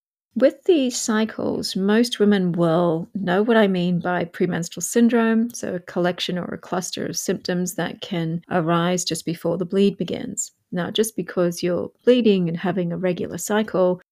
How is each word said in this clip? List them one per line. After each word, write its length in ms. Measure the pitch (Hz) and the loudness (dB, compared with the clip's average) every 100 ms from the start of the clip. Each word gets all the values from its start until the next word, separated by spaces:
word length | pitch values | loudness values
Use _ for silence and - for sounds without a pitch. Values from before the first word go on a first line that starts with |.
| _ _ _ | _ _ _
With 300 | 226 262 - | 2 2 2
these 360 | - 330 254 240 | 2 2 2 -2
cycles, 760 | - 214 220 - - - - 185 | -2 0 0 -4 -6 -4 -4 -2
most 440 | 196 220 240 - | 2 4 2 2
women 320 | 208 202 180 | 4 4 2
will 560 | 170 170 160 175 160 190 | 2 2 4 2 0 -4
know 280 | 190 180 185 | -6 0 0
what 140 | 226 220 | 4 4
I 100 | 202 | 4
mean 320 | 185 175 175 | 2 0 0
by 240 | 180 175 | 0 -2
premenstrual 580 | 170 - 175 170 170 - | -4 -2 -2 -2 -6 -8
syndrome, 680 | - 240 233 240 226 226 233 | -2 2 4 4 2 2 0
so 260 | - - 180 | -4 -8 -8
a 40 | |
collection 580 | - 185 175 180 - 180 | -6 -2 0 0 -4 -4
or 60 | |
a 140 | - - | -6 -10
cluster 480 | - 180 175 - 165 | -6 -6 -6 -6 -6
of 100 | 165 | -6
symptoms 580 | - 190 - 180 180 - | -4 -4 -2 -2 -2 -4
that 260 | 170 - | -6 -8
can 400 | - 175 165 170 - | -6 -4 -4 -4 -4
arise 520 | 180 160 170 175 180 | -2 0 2 2 0
just 200 | - - | -2 -6
before 320 | - 165 170 175 | -6 -4 -2 -2
the 80 | |
bleed 320 | 180 196 202 196 | -2 2 2 2
begins. 560 | 175 - - - - _ _ | -4 -6 -6 -8 -10 _ _
Now, 200 | 175 175 | -6 -2
just 260 | 214 226 - | 0 -2 -2
because 460 | 175 - 175 175 | -6 -2 -2 0
you're 280 | 175 175 - - | -2 -2 -4 -2
bleeding 440 | - 254 220 190 170 | 4 4 6 4 2
and 80 | 165 | -2
having 360 | 185 180 175 | -2 -2 -2
a 60 | 170 | -2
regular 400 | 185 175 - 175 | -2 -2 -6 -8
cycle 640 | - 214 214 185 180 180 - | -2 -2 0 2 2 0 -6